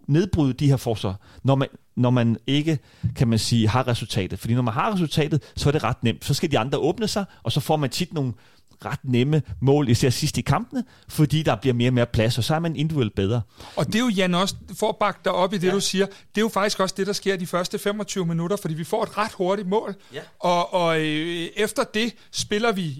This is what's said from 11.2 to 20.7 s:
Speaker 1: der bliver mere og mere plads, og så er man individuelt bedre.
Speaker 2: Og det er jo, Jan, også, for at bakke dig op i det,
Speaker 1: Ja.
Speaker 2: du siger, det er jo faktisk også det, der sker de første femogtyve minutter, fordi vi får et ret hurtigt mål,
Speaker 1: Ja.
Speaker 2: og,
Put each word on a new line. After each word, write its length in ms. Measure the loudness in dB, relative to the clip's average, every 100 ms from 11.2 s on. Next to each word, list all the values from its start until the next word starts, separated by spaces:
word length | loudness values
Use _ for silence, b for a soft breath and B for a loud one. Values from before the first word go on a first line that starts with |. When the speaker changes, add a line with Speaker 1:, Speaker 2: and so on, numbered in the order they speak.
| 2 2
Speaker 1:
der 140 | 2 0
bliver 180 | 2
mere 140 | 2 2
og 60 |
mere 120 | 4 2
plads, 320 | 2 2 2
og 60 |
så 100 | 0
er 40 | 0
man 180 | 0 -2
individuelt 380 | -2 0 0
bedre. 280 | 0 0 -2 -4 B B -4
Speaker 2:
Og 100 | -2
det 80 |
er 40 | 0
jo, 100 | 0
Jan, 260 | 0 0
også, 200 | 2 0 -4 -12 -4
for 100 | -2
at 80 | 0
bakke 240 | -2 0
dig 80 | -2
op 200 | 0 0
i 40 | 0
det, 100 | 0
Speaker 1:
Ja. 40 |
Speaker 2:
du 80 | 0
siger, 260 | 0 0 0
det 300 | -4 -8 -2
er 40 |
jo 80 | 0
faktisk 320 | 2 0 0
også 140 | -2 -2
det, 80 | -4
der 60 |
sker 240 | -2 -2 -4
de 100 | -2
første 320 | -4 -4 -4
femogtyve 480 | -4 -4 -4 -4 -2
minutter, 300 | -2 -2 -2
fordi 180 | -4
vi 100 | -6
får 180 | -4 -2
et 160 | -2 -2
ret 140 | -4
hurtigt 360 | -2 -2 0 0
mål, 260 | -2 -2 -8 B
Speaker 1:
Ja. 60 | -16 -16 -4
Speaker 2:
og, 340 | 0 0 0